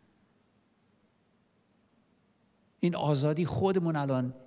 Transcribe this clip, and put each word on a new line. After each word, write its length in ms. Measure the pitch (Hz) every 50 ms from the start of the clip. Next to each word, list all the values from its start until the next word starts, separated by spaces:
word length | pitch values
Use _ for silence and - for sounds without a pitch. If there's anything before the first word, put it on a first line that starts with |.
| _ _ _ _ _ _ _ _ _ _ _ _ _ _ _ _ _ _ _ _ _ _ _ _ _ _ _ _ _ _ _ _ _ _ _ _ _ _ _ _ _ _ _ _ _ _ _ _ _ _ _ _ _ _ _ -
این 160 | - 175 170
آزادی 500 | - 151 147 151 135 139 151 151 160 180
خودمون 500 | - - - 196 190 190 185 170 165 160
الان 380 | 147 143 135 135 127 127 127 - - -